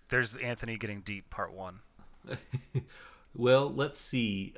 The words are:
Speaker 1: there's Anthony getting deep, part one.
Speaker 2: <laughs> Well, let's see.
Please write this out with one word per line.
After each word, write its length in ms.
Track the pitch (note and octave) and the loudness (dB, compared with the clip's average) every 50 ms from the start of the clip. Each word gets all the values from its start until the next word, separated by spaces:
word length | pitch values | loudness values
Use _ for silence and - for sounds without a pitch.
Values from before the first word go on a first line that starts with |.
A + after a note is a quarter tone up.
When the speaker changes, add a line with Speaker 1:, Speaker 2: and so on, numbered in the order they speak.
| - - | -6 2
Speaker 1:
there's 260 | B2+ B2+ B2 G#2+ A2 | 2 2 2 2 -2
Anthony 420 | - B2+ B2 A#2+ - B2+ A#2 A2+ G#2 | -6 -4 -4 -4 -4 -4 -6 -4 -4
getting 240 | A#2 G#2 G2+ G2+ | -4 -6 -6 -6
deep, 260 | F#2 G#2 G2+ G2 - - | -8 -8 -10 -10 -10 -12
part 240 | - - F#2+ F#2 | -6 -6 -6 -6
one. 280 | F#2 F#2+ F#2+ F2+ F2+ F#2 - - - - - - - - - | -6 -8 -10 -10 -10 -12 -20 -20 -20 -20 -20 -20 -20 -18 -8
Speaker 2:
<laughs> 40 | - - - - - - C3+ - - - C3 - - - - - - - - - - - | -8 -8 -8 -6 -6 -8 -8 -6 -2 -2 -2 -2 -2 -18 -20 -20 -20 -20 -20 -20 -14 -4
Well, 380 | - A#2+ B2 C3 C3+ C#3 C#3+ | 2 6 8 8 8 6 4
let's 260 | - C3 C#3+ D3 - - | 0 0 0 0 -2 -6
see. 560 | - - C#3 B2 A2+ G#2+ G2 G2 F#2+ F#2+ - | -6 -2 0 2 2 2 2 -2 -4 -6 -6